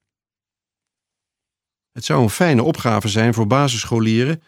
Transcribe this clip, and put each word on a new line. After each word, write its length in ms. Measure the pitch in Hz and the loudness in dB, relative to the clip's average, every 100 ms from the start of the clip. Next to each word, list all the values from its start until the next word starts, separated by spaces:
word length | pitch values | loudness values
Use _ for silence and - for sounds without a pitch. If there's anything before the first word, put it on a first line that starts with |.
| _ _ _ _ _ _ _ _ _ _ _ _ _ _ _ _ _ _ _ | _ _ _ _ _ _ _ _ _ _ _ _ _ _ _ _ _ _ _
Het 120 | - | -12
zou 180 | - 151 | -2 2
een 80 | 113 | 2
fijne 320 | - 180 147 | 2 2 2
opgave 460 | 147 - 123 110 107 | 2 0 -2 -2 -2
zijn 260 | 104 113 | 0 0
voor 120 | 117 107 | 0 0
basisscholieren 960 | 131 143 117 - 117 110 113 131 160 | 2 0 -2 -4 -2 0 0 -2 -4